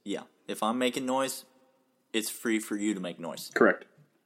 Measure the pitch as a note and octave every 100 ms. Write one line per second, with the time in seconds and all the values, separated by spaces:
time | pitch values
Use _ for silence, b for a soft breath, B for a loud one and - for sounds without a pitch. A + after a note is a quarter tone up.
0 | G2+ G2 - _ - G2+ G#2+ B2 B2+ C3
1 | B2+ C3 C3+ - - _ _ _ _ _
2 | _ A2+ G#2+ - A#2+ A2 G#2+ G#2 G#2 F#2+
3 | F2+ E2+ E2 - - - A2 - - -
4 | _ _